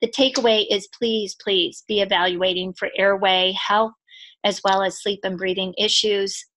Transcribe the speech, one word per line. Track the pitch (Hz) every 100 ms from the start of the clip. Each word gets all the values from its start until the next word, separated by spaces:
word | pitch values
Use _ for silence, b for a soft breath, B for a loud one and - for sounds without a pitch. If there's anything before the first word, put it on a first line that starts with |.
the | 226
takeaway | 254 262 269 233 220 214
is | 208 -
please, | - 233 220 196 -
please | - 190 170 - -
be | 208
evaluating | 196 185 180 175 185 180 185
for | 180 196 -
airway | 196 196 196 185 185 190
health, | - 208 220 - B B B B
as | 208 190
well | 202 190
as | 190 -
sleep | 208 196
and | 196 180
breathing | 190 185 190 180
issues, | 214 - 214 202 196 - -